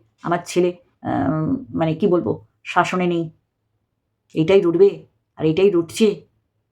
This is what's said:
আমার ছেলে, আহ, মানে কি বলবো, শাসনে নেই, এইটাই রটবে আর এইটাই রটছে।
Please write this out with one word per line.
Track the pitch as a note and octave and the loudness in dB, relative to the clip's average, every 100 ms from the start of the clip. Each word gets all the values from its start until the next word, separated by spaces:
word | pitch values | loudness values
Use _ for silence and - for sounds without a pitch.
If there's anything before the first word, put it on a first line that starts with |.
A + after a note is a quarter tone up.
| _ _ | _ _
আমার | D#3+ F3 - | -6 -6 -4
ছেলে, | F3 F3+ F3+ _ _ | -2 -2 -2 _ _
আহ, | - A#2+ - D#3 D#3 - - | -6 -4 -2 -2 -2 -4 -6
মানে | D#3+ D#3+ | -4 -2
কি | D#3 F#3+ | 0 0
বলবো, | F3 A2 - - _ | 0 -2 -6 -10 _
শাসনে | - F3+ E3+ F#3 F3+ | -6 -2 -2 -2 -2
নেই, | E3+ D#3+ - _ _ _ _ _ _ _ _ _ | -2 -6 -12 _ _ _ _ _ _ _ _ _
এইটাই | D#3 D#3+ G3 | -2 2 4
রটবে | E3+ E3+ G3 D#3+ - _ _ - | 4 4 4 2 -14 _ _ -4
আর | |
এইটাই | D#3 D#3+ G3 | -2 2 2
রটছে। | E3+ E3 - G#3+ E3 - _ _ _ _ | 2 -2 0 0 0 -10 _ _ _ _